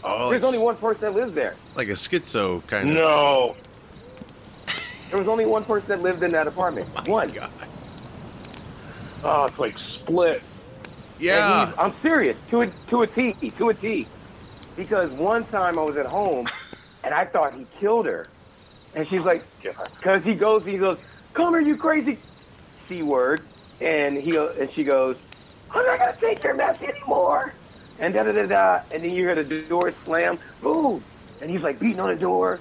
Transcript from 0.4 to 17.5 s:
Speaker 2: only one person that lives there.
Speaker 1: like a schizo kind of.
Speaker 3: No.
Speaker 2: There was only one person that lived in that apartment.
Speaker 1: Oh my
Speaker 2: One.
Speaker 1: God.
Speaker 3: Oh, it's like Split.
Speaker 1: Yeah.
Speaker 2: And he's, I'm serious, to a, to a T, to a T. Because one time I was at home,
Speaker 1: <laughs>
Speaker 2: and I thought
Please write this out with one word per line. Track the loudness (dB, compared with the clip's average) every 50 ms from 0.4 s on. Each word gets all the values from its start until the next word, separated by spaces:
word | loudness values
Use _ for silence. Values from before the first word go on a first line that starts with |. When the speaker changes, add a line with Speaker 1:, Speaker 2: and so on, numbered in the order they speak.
| 2
Speaker 2:
only | 2 2 2
one | 2 2 0
person | 0 -2 -2 -2 0
that | -2 -2 0
lives | 0 -2 -2 -2
there. | -2 -2 -2 -4 -10 -18 -12 -6
Speaker 1:
like | -6 -4 -4
a |
schizo | -2 -4 -2 -2 -2 -2 -4 -2 -2 0 0 0 -2 -4 -4
kind | -4 -2 0 2 2
of. | 4
Speaker 3:
No. | 4 4 6 6 6 6 6 6 4 4 2 -2 -6 -16 -20 -20 -20 -20 -20 -20 -20 -20 -20 -18 -18 -18 -20 -20 -20 -20 -20 -20 -16 -8 -8 -8 -8 -8 -12 -14 -16 -12 -4
Speaker 2:
There | -2 0
was | 2 2
only | 2 2 4
one | 2 2 2 2
person | 0 0 0 2 0
that | -2 0
lived | 2 0 2 2
in | 0 2
that | 2 2 2
apartment. | 0 0 0 -2 -2 -2 -4 -8 -6 -8
Speaker 1:
Oh | -8
my | -2 0
Speaker 2:
One. | 2 2 2 0
Speaker 1:
God. | -6 -10 -12 -14 -14 -14 -16 -16 -16 -18 -18 -16 -18 -18 -18 -18 -16 -16 -16 -16 -16 -16 -16 -16 -16 -16 -16 -16 -16 -16 -16 -16 -16 -16 -16 -16 -14 -6
Speaker 3:
Oh, | -2 0 2 2 2
it's | 0 0 -2
like | -4 -4 -4 -8
Split. | -14 -14 -14 -12 -4 -2 2 4 4 4 2 0 -6 -12 -20 -20 -20 -20 -20 -16 -16 -16 -16 -16 -20 -20 -12 -4
Speaker 1:
Yeah. | 0 2 4 4 4 6 4 4
Speaker 2:
And | 4 2
he's, | 2 0
I'm | 0 0 0 0
serious, | 0 2 4 4 4 2 0 -2 -4 0
to | 2 2
a, | 2 0 -2 -12 -4 0
to | 2 2
a | 2
T, | 2 2 0 0 0 -2 -4 -8 -8 -4 0
to | 0 0
a | 2
T. | 0 -2 -4 -4 -4 -4 -6 -14 -20 -20 -20 -20 -20 -20 -20 -18 -20 -20 -16 -12
Because | -12 -4 0 0 0 0 0
one | -2 -2 0 2 2 0 -2
time | -2 -2 0 0 0 0 0
I |
was | -2 0 0
at | -2 -4
home, | -2 -2 -2 0 0 0 -2 -2 -6 -8 -10 -14 -16 -20
Speaker 1:
<laughs> | -20 -20 -20 -20 -10 -6
Speaker 2:
and | -2 0
I | 0 -2
thought | 0 0 0 0 0